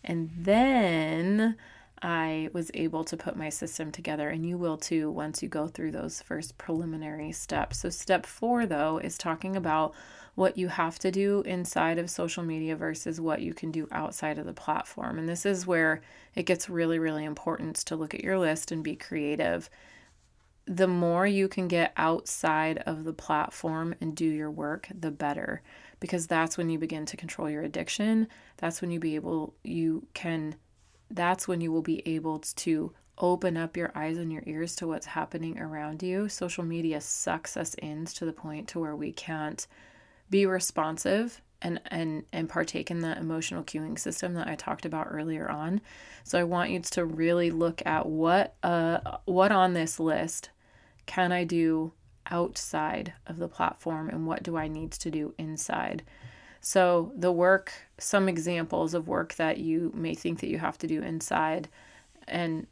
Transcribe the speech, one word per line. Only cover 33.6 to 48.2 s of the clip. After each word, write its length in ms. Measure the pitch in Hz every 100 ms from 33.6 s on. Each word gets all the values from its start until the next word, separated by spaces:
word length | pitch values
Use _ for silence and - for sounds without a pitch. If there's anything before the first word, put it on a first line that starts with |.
| 165 175
your 160 | 170
eyes 220 | 156 156 165
and 160 | 165
your 100 | 156 -
ears 280 | 156 170 -
to 100 | 165
what's 180 | 156
happening 540 | - 160 165 170 165 -
around 440 | 160 156 151 156
you. 280 | 185 190 208
Social 340 | - 175 170
media 340 | 170 165 165 151
sucks 600 | 151 - - 165 - -
us 160 | 165
in 320 | - 151 151 165
to 180 | -
the 80 | 165
point 340 | 160 156 151 -
to 120 | 170
where 160 | 160 151
we 160 | 151
can't 540 | 160 - 160 151 151 - - - - - _ _
be 160 | 196 196
responsive 960 | 185 - - 156 165 185 196 233 - _ _
and, 180 | 175 170 -
and, 360 | 165 165 156 -
and 160 | 165 160
partake 420 | 170 160 160 -
in 100 | 170
the 180 | 165 -
emotional 460 | 160 160 165 175
cueing 340 | 156 151 156 151
system 340 | 165 160 180
that 160 | 175 165
I 60 |
talked 320 | 156 - - 170
about 220 | 160 -
earlier 400 | 151 160 156 -
on. 320 | 151 160 196 - - - -
So 140 | - 175
I 60 |
want 260 | 175 175 -
you 100 | 185
to 240 | 170 -
really 460 | 165 160 165 175 170
look 320 | 165 170 165
at 220 | - 156 -
what, 480 | 156